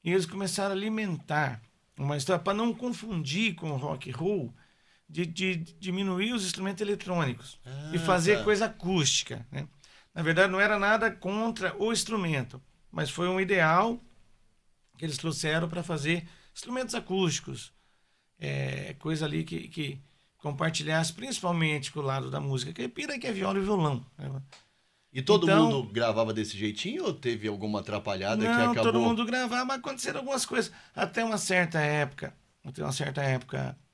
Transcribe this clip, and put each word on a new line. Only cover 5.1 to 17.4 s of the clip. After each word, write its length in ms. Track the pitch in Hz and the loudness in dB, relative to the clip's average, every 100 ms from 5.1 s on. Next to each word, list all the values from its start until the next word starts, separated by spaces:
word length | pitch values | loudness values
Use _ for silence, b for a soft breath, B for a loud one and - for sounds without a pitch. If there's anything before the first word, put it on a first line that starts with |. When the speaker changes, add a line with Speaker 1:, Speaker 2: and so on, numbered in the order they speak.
| 156 175 | -4 -4
Speaker 1:
de 280 | 165 190 175 165 - | 0 -2 -2 -6 -8
diminuir 540 | 185 180 196 180 214 | -4 -2 0 0 0
os 100 | 240 | 0
instrumentos 380 | 185 170 190 196 | -2 -4 -4 -2
eletrônicos 800 | 202 202 175 175 139 117 - - | -2 -2 0 0 0 -2 -12 -18
Speaker 2:
Ah, 260 | 127 139 151 | -14 -12 -4
Speaker 1:
e 60 | 170 | -2
fazer 380 | 165 180 170 208 | 4 4 6 4
Speaker 2:
tá. 60 | |
Speaker 1:
coisa 220 | 208 202 | 4 4
acústica, 800 | 220 - 170 185 135 - - 113 117 | 2 -2 0 2 4 2 -2 -10 -8
né? 160 | 135 151 _ B B B | -10 -10 _ B B B
Na 100 | 170 | -2
verdade, 280 | 160 165 190 | 2 6 4
não 80 | 185 | 6
era 200 | 208 208 | 4 4
nada 320 | 202 214 214 | 4 4 2
contra 640 | 185 185 208 226 226 180 - | -2 -4 -2 -2 -2 -4 0
o 140 | 214 | 0
instrumento, 680 | 226 - 220 170 147 131 127 - _ - | 0 -2 -2 0 -2 -4 -12 -20 _ -10
mas 200 | 175 151 | -6 -4
foi 160 | - 180 | -2 0
um 120 | 185 | 0
ideal 600 | 190 190 160 170 226 240 - - - - _ _ _ _ _ - | 2 4 6 6 4 0 -10 -20 -20 -20 _ _ _ _ _ -8
que 80 | |
eles 120 | 160 135 | -6 -4
trouxeram 520 | 165 143 160 160 170 | -4 -2 0 0 0
pra 140 | 170 | -4
fazer 440 | 170 156 147 170 170 B B | -4 -2 0 -2 -4 B B
instrumentos 400 | - - 254 247 | -16 -6 -4 -4
acústicos. 760 | 240 - 190 180 - | -6 -2 2 2 2